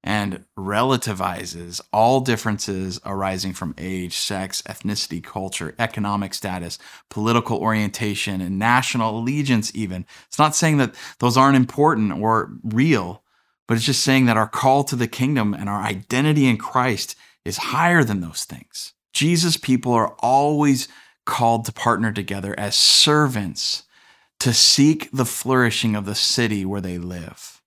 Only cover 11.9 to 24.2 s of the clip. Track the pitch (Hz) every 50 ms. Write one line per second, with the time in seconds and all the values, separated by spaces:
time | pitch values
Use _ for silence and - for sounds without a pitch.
11.9 | 151 110 107 101 73 82 104 110 113 110 - - - - - 113 107 117 139 165
12.9 | 147 107 90 87 98 - _ _ _ _ _ _ _ _ _ - 120 113 113 143
13.9 | 131 - - 139 135 135 127 120 113 110 107 104 - - - 135 131 143 143 -
14.9 | 143 120 120 113 - - 127 139 151 127 107 104 101 - 101 101 101 101 98 107
15.9 | 104 95 107 _ 123 127 143 156 151 151 135 131 113 107 - - - 127 127 127
16.9 | 107 - - - - _ - _ _ _ _ 87 98 - - - 131 147 165 175
17.9 | 175 165 135 113 104 95 87 82 78 - - - - 64 - _ _ - - -
18.9 | _ _ _ _ _ - 143 160 175 165 170 170 160 - - - 131 120 117 123
19.9 | 120 117 110 - - - - 120 131 135 143 147 151 147 147 143 135 127 - -
20.9 | - - - _ _ _ _ - - - 123 117 117 113 117 - - - - 117
21.9 | 117 - 117 110 104 104 95 - 98 98 92 101 - - 104 101 - - - -
22.9 | - - - 151 151 151 151 139 123 107 98 85 76 - - - - - - _
23.9 | _ _ _ _ _ _